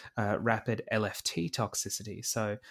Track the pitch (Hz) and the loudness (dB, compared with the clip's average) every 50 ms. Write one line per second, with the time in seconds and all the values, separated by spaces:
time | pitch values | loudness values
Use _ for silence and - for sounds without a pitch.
0 | - - _ - 107 101 104 - - 117 113 110 - - 113 104 - - 113 107 | -16 -6 _ 0 2 2 2 4 4 4 2 4 2 0 0 0 0 0 2 2
1 | 107 98 - - - - - - 85 85 - - 110 101 - - - 101 - - | 2 2 -2 -2 -4 -2 0 0 -2 0 0 0 0 0 0 -4 -2 -2 -4 -6
2 | 110 110 95 - 113 - - 117 110 104 104 104 - - | -6 -8 -8 -4 -4 -2 0 0 0 0 -2 -4 -8 -18